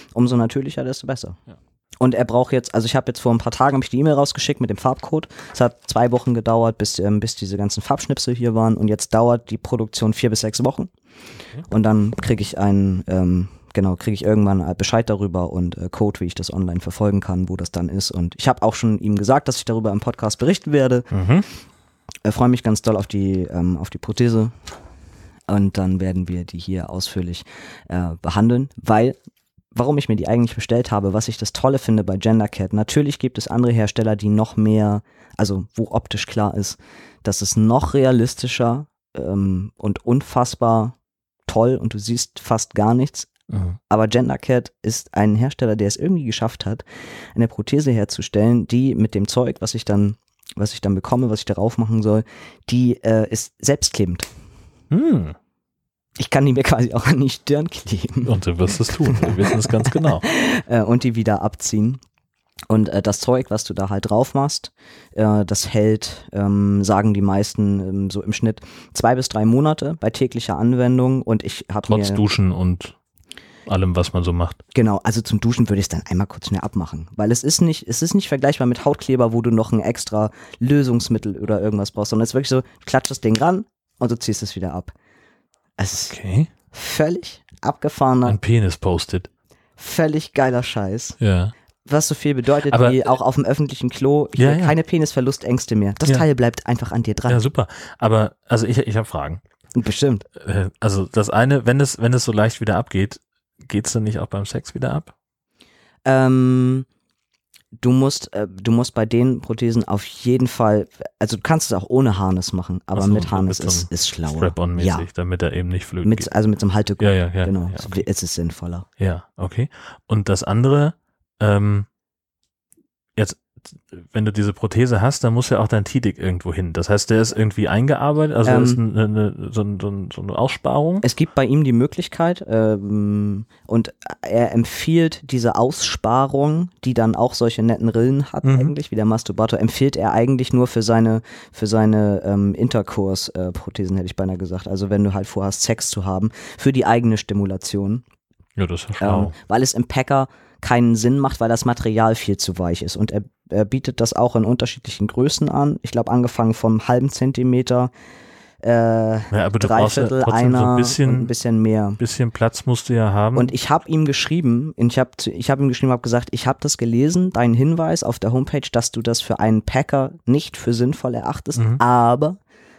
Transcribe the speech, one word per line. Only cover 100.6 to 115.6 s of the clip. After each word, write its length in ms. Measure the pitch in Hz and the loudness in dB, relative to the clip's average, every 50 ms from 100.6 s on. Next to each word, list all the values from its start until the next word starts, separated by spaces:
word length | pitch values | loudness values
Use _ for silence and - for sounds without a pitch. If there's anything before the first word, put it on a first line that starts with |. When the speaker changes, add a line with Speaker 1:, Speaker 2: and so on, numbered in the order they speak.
| 92 95 - - | -2 -2 -4 -2
Speaker 2:
also 260 | - 104 98 95 92 | -2 0 0 0 -2
das 220 | - - 110 101 - | 0 0 0 0 2
eine, 360 | - 110 123 135 143 135 110 | 2 2 4 4 2 2 2
wenn 140 | 120 127 143 | 2 2 2
es, 180 | 143 127 - - | 2 0 0 0
wenn 120 | 117 120 127 | 0 2 2
es 100 | 120 - | 2 0
so 60 | 120 | 0
leicht 280 | 104 107 107 113 - - | 2 2 2 2 0 -2
wieder 160 | 113 107 98 | -2 -2 0
abgeht, 440 | 95 - - - 95 98 - - - _ _ _ _ _ _ _ _ - - | -2 -2 -2 -2 -2 -2 -2 -4 -12 _ _ _ _ _ _ _ _ -10 -4
geht's 240 | - 101 - - - | -4 -2 -2 -2 -2
dann 100 | 113 107 | -2 -2
nicht 140 | 107 110 - | -2 -4 -4
auch 60 | - - | -6 -6
beim 160 | - 101 98 | -6 -6 -6
Sex 280 | - - - - - - | -6 -8 -8 -8 -8 -8
wieder 160 | - 131 - | -6 -4 -4
ab? 240 | - 156 - - - _ _ _ _ _ _ _ _ _ _ _ _ _ _ _ _ _ - | -4 -4 -6 -8 -20 _ _ _ _ _ _ _ _ _ _ _ _ _ _ _ _ _ 2
Speaker 1:
Ähm, 800 | 131 135 131 131 131 131 131 127 127 127 127 127 127 131 131 131 _ _ _ _ _ _ _ _ _ _ _ _ _ _ - _ _ - - | 4 4 6 6 6 4 4 4 4 4 4 2 2 0 0 -4 _ _ _ _ _ _ _ _ _ _ _ _ _ _ -20 _ _ -10 -2
du 100 | - 123 | 2 4
musst, 420 | 127 131 135 135 - - - - - | 4 4 4 2 0 -2 -8 -8 -6
äh, 120 | 104 107 90 | -6 -6 -6
du 220 | 92 95 98 113 | -8 -6 0 2
musst 240 | 113 120 123 - - | 2 2 2 0 -2
bei 120 | 117 110 | -2 -2
den 340 | 110 120 117 127 131 127 - | 0 2 2 2 2 0 -2
Prothesen 420 | - - 110 - 120 117 113 120 - - | -4 -8 -6 -2 -2 0 0 0 0 0
auf 160 | 104 98 - | -2 -4 -6
jeden 420 | - - - - 123 127 127 127 | -8 -12 -4 0 0 2 2 2
Fall, 420 | 120 - - 117 107 107 104 90 - _ - - - _ - | 0 0 2 2 4 4 2 0 -2 _ -16 -16 -12 _ -4
also 180 | 107 104 113 | -4 -4 -4
du 60 | 95 | -4
kannst 300 | - - 160 160 - - | 0 0 0 0 0 -2
es 0 | |
auch 140 | 110 90 98 - | -4 -4 -2 0
ohne 300 | 123 131 135 117 95 98 | 2 2 2 2 2 0
Harness 340 | 95 95 92 92 90 - | 0 0 0 -2 -2 -4
machen, 280 | - 92 90 - 90 90 - | -6 -6 -6 -6 -8 -8 -6
aber 140 | - 95 101 | -6 -4 0
Speaker 2:
Ach 40 | 95 | 2
so, 60 | 101 | 2
Speaker 1:
mit 120 | 104 104 85 | 2 2 0
Speaker 2:
so 60 | - | 0
Speaker 1:
Harness 280 | 98 95 95 92 90 - | 0 0 0 0 -2 -2
Speaker 2:
mit 100 | - 92 | -2 -2
so 60 | 90 87 | -2 -2
Speaker 1:
ist, 100 | 87 - | -4 -4
ist 160 | 87 85 - - | -4 -4 -4 -4
schlauer. 280 | - - 82 76 76 | -4 -4 -6 -4 -2
Speaker 2:
Strap-on-mäßig, 500 | 80 92 87 80 85 87 87 87 87 87 92 | -2 -2 -2 -2 -2 -2 -2 -2 0 0 0
Speaker 1:
Ja. 100 | 82 - 85 - - | 0 -2 -4 -8 -6
Speaker 2:
damit 280 | - 90 90 92 87 | -6 -4 -4 -2 -2
er 100 | 87 78 | -2 -2
eben 160 | - 87 | -2 -4